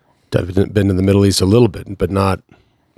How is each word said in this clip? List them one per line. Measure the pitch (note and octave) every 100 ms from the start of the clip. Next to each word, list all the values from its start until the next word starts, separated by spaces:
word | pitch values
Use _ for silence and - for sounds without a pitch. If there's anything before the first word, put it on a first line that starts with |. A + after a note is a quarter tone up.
| _ _ _ -
I've | F2+
been, | F2+ G2
been | G2+ G2
to |
the | F#2
Middle | F#2+ G2+
East | G2+ F2+
a | F#2+
little | A2+ A#2
bit, | F2+ - G2
but | F#2
not | G2 G2 F#2 _ _ _ _ _